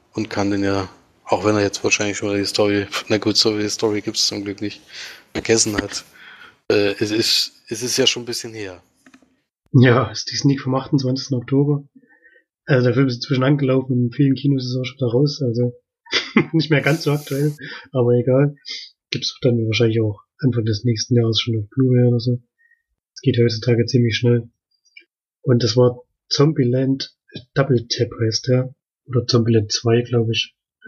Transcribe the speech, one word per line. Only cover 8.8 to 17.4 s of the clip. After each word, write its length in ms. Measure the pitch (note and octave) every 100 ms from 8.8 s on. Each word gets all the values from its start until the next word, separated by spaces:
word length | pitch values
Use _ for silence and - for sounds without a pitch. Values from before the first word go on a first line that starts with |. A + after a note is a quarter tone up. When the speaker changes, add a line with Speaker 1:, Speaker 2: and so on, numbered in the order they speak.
| _ _ _ _ _ _ _ _ -
Speaker 2:
Ja, 380 | B2 B2+ B2 A2
ist 200 | - -
die 40 | -
Sneak 240 | C#3 C3+
vom 140 | C3
achtundzwanzigsten 640 | C3 C3+ C#3 B2+ C3 - B2+
Oktober. 500 | - C#3 C#3+ C#3+ - _ _ _ _ _ _ _
Also 220 | - C3 B2
der 80 |
Film 120 | A#2 C3+
ist 100 | A#2+
inzwischen 280 | - C3
angelaufen, 640 | C3 D3 C3 C3 B2+ B2 A#2+
in 60 |
vielen 220 | C3 C#3
Kinos 300 | C3+ C#3+ C3+
ist 100 | B2+
er 60 | B2+
auch 40 |
schon 120 | B2+ -
wieder 160 | A#2+
raus, 280 | A#2+ D3 C#3+
also 320 | B2+ A2+ B2 - _ _ -
<laughs> 420 | - - - D3+
nicht 180 | D#3+ D#3
mehr 100 | C#3+
ganz 240 | C#3 D3
so 80 | D3
aktuell, 420 | D3 - C3+